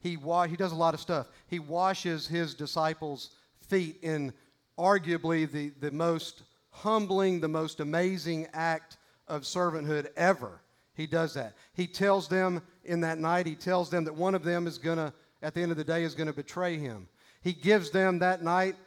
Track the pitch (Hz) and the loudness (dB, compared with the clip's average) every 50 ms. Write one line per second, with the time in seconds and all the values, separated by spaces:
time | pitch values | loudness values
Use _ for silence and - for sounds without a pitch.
0 | - 175 170 160 139 151 170 175 175 170 165 170 196 180 165 160 170 165 156 156 | -6 -6 -8 -6 -4 0 2 2 2 0 0 -2 -2 -2 0 2 2 2 2 0
1 | - - 175 147 123 - - - _ _ 175 175 156 143 160 175 185 190 190 185 | -4 -2 -2 -2 -2 -6 -14 -20 _ _ -8 -8 -6 -6 -2 0 2 2 0 0
2 | - 180 165 156 147 - 165 170 170 151 139 - 151 139 - 165 160 156 160 - | -2 -4 -4 -4 -4 -4 -2 -2 -2 -4 -4 -8 -8 -4 -2 0 0 0 0 -2
3 | 160 151 143 123 - - _ _ _ _ _ _ - - 196 190 180 156 160 - | -8 -10 -8 -10 -12 -16 _ _ _ _ _ _ -6 0 0 0 0 0 -6 -6
4 | - 165 160 151 143 127 120 - _ _ _ _ _ _ _ - 175 190 202 196 | -4 -2 -2 -2 -2 -6 -8 -12 _ _ _ _ _ _ _ 2 4 4 6 4
5 | 160 160 170 165 160 160 165 160 160 147 131 151 147 147 143 135 135 147 139 151 | 4 0 -2 0 0 0 2 2 0 0 -2 -4 -6 -6 -8 -6 -6 -4 -2 0
6 | 165 170 165 160 - - - - - _ _ _ _ _ - - - 208 220 220 | 2 2 0 0 -4 -10 -14 -16 -20 _ _ _ _ _ -20 -6 -2 2 2 2
7 | 208 185 196 190 196 190 185 175 160 156 156 160 160 156 - - 156 147 156 170 | 2 2 2 4 4 4 2 2 0 0 0 0 -2 -2 -4 -6 -4 0 0 2
8 | 180 185 190 180 143 170 165 156 165 156 - 160 160 165 160 160 - - - _ | 2 2 0 -2 -2 -4 -4 -4 -4 -6 -4 -2 0 0 0 -2 -4 -12 -20 _
9 | _ _ _ _ _ - 160 151 131 - - 180 180 175 160 160 147 151 151 147 | _ _ _ _ _ -8 -6 -6 -6 -4 0 2 2 2 0 -2 -2 0 -2 -2
10 | - - - - 170 185 196 - 127 104 90 - _ _ _ _ _ _ _ - | -2 -4 -2 2 4 4 4 2 -2 -10 -10 -14 _ _ _ _ _ _ _ -8
11 | 156 156 160 165 165 151 - 143 120 110 - - - _ _ - 180 170 - - | -6 0 0 0 0 0 -2 -6 -8 -8 -10 -18 -20 _ _ -4 -4 -4 0 2
12 | 190 202 196 196 165 - 185 185 185 185 180 170 165 - _ _ _ - 170 170 | 4 4 4 4 2 2 2 2 4 2 0 -2 -6 -10 _ _ _ -2 -2 0
13 | 170 160 160 160 156 165 170 180 180 165 156 151 - 180 185 180 175 139 165 175 | 0 0 0 0 0 2 2 2 0 -2 -6 -6 -2 0 2 2 0 0 0 -2
14 | 160 156 151 151 175 190 190 185 151 170 175 175 175 170 156 127 127 165 165 165 | 0 -2 -2 -2 0 0 0 0 0 0 0 0 -2 -4 -6 -4 -2 -2 0 0
15 | 156 147 - _ _ _ _ _ - 156 - 170 175 170 165 151 151 139 160 170 | -2 -4 -6 _ _ _ _ _ -8 -6 -2 -2 -2 0 -2 -2 -2 0 0 0
16 | 170 165 - 156 160 156 143 139 143 - - 175 180 180 170 156 147 131 113 101 | 0 -2 -2 -4 -4 -4 -4 -6 -8 -8 -4 -2 -2 -2 -2 -4 -6 -6 -8 -10
17 | 90 - _ _ _ - _ _ - 180 180 - - 196 214 214 175 - - 190 | -12 -18 _ _ _ -20 _ _ -4 -4 -4 0 4 6 6 6 4 2 2 4
18 | 190 190 180 175 180 180 185 180 170 165 175 185 185 190 190 - - | 4 4 4 4 4 2 2 2 2 2 2 4 2 2 -2 -6 -14